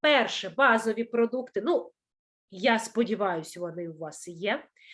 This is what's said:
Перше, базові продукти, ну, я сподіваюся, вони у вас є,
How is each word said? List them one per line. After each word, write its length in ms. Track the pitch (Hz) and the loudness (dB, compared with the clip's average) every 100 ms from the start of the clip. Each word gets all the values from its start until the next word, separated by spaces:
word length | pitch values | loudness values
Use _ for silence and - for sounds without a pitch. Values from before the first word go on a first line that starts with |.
Перше, 480 | 302 285 220 - 190 | 6 4 2 -4 -8
базові 540 | - 269 226 226 214 | 4 4 6 2 -2
продукти, 580 | 233 233 226 254 262 - 233 | -2 0 0 0 -4 -4 0
ну, 260 | 330 - _ _ _ _ _ _ | 0 -2 _ _ _ _ _ _
я 280 | 190 226 226 | -2 2 2
сподіваюся, 800 | 220 - 233 208 196 170 156 - | 0 -2 0 0 0 -2 -6 -8
вони 300 | 175 160 170 | -8 -8 -10
у 80 | 156 | -10
вас 300 | 160 - - | -12 -12 -16
є, 380 | 170 196 277 - _ - | -6 -4 -4 -6 _ -20